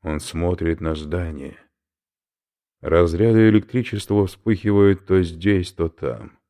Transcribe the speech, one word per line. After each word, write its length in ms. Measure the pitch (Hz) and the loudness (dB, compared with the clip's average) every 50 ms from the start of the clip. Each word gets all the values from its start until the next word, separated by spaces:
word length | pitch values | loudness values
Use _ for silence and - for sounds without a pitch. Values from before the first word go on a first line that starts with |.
| - | -8
Он 160 | 80 76 76 | -6 -8 -8
смотрит 600 | - - - 82 85 87 90 - 82 82 80 78 | -8 -8 -6 -4 -2 -2 -2 -2 -2 -2 -2 -2
на 160 | 80 80 78 | -4 -6 -6
здание. 640 | 76 76 76 82 90 87 82 76 69 69 71 - _ _ _ _ _ _ _ _ _ _ _ _ _ _ _ _ _ _ _ _ _ _ _ _ _ | -6 -6 -8 -6 -6 -6 -8 -10 -12 -14 -16 -18 _ _ _ _ _ _ _ _ _ _ _ _ _ _ _ _ _ _ _ _ _ _ _ _ _
Разряды 680 | - 73 82 82 87 82 82 85 107 117 113 113 110 110 | -4 0 2 4 4 2 2 2 2 4 4 4 4 6
электричества 760 | 107 107 107 _ - 127 117 - - 104 - - 101 104 98 | 4 2 0 _ -4 -4 -4 -4 -8 -10 -4 -2 0 0 0
вспыхивают 800 | 90 - _ _ 113 110 95 - 104 101 101 101 101 98 92 _ | -2 -4 _ _ -2 -2 -2 0 0 2 4 4 4 4 2 _
то 160 | - 95 95 | 2 2 2
здесь, 520 | 90 85 82 82 87 101 101 92 90 - - | 2 0 -6 -2 0 2 2 2 0 -4 -4
то 160 | - 85 82 | -6 -6 -6
там. 500 | _ _ 76 67 60 57 - - _ _ _ | _ _ -8 -8 -8 -8 -14 -20 _ _ _